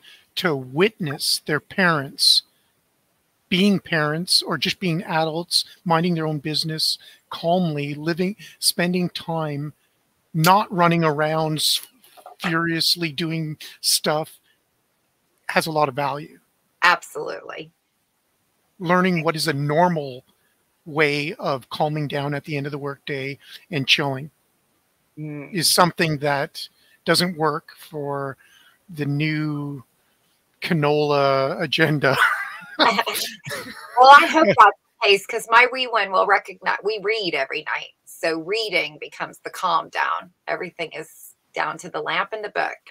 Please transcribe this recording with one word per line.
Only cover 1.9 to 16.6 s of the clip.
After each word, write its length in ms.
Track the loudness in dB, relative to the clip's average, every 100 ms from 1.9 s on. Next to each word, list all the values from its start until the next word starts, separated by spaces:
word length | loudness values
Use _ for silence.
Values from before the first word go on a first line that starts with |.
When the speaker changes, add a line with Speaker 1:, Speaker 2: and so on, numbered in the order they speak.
| 2 -2 -2 2 2 0 _ _ _ _ _ _ _ _ _ _
Speaker 1:
being 320 | 2 4 2
parents 600 | 0 -2 0 -2 -2 -2
or 160 | -2 -4
just 220 | -4 -4
being 240 | -2 -2
adults, 640 | -2 -2 0 -2 -2 -2 -2 -8
minding 320 | 0 2 2 0
their 100 | -2
own 140 | -4
business, 580 | -4 -4 -4 -4 -4 -4 -12 -20 _
calmly 640 | -6 0 2 2 -2 -4
living, 400 | -4 -4 -2 -2 -4 -16 -4
spending 500 | -4 0 0 0 -2
time, 640 | -4 -8 -6 -4 -6 -8 -12 _ _ _ _ _
not 380 | 0 4 4 2
running 300 | 2 4 4
around 540 | 2 2 0 0 -2 -2
s-, 280 | -2 -2 -6 _ _ -20 -20 -8
furiously 720 | -2 -2 0 0 0 0 -2
doing 460 | -4 -4 -4 -6 -8 -14 -8
stuff, 580 | -2 -2 0 -2 -4 -12 _ _ _ _ _ _ _ _ _ _ -4
has 200 | -2 -2
a 40 |
lot 180 | 0 -2
of 60 | -2
value. 440 | -6 -6 -12 -20 _ _